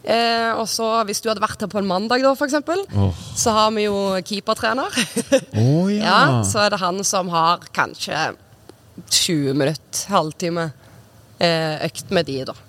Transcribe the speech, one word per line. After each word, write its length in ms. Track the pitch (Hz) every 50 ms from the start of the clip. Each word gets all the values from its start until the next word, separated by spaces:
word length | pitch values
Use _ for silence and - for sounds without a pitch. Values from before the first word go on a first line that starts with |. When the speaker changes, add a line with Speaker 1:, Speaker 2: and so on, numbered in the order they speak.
| - -
Speaker 1:
Eh, 440 | 220 233 233 233 233 226 226 226 226 -
og 80 | 226 -
så 360 | - - 226 220 220 226 220
hvis 160 | 196 214 -
du 80 | - 226
hadde 140 | 220 196
vært 180 | 208 214 - -
her 80 | 220 180
på 100 | - 208
en 80 | 196
mandag 360 | 196 175 185 208 226 247 254
da, 120 | 262 269 269
for 120 | 262 294
eksempel, 400 | 269 285 294 277 - 330 392 392 - -
Speaker 2:
Åh. 160 | 101 - - - - - - -
Speaker 1:
så 140 | - - 240
har 180 | 214 214 214 220
vi 120 | 220 208 208
jo 320 | 208 202 196 196 196 190 190
keepertrener. 680 | 185 - 214 196 - - 220 - - 220 226 262 311 403 - 254 208 - - 226 -
<laughs> 260 | - 269 269 - -
Speaker 2:
Å, 360 | - 107 113 127 147 165 180 196
ja. 100 | 208 208
Speaker 1:
Ja, 400 | - 175 190 220 269 294 127 117 107
så 200 | 95 - 214 208
er 60 | 208
det 100 | 208 190
han 220 | 185 180 175 196 196
som 240 | - - 196 180 185
har 300 | 170 165 165 165 175 170 - - -
kanskje 600 | - 135 87 - - - 175 - 147 156 127 - - - _ - _ - - - _ - - _ - - -
tjue 420 | - - - - 175 147 143 135 135
minutter, 540 | 147 139 147 160 - _ _ - - - -
halvtime, 600 | 202 185 156 156 147 - 180 170 170 170 165 156 - - - - - - - _ _ - - _ - _
eh, 440 | - 170 165 160 160 156 151 - -
økt 260 | 165 - - - -
med 160 | 202 175 160
de 180 | 147 135 131 131
da. 100 | 117 110 - -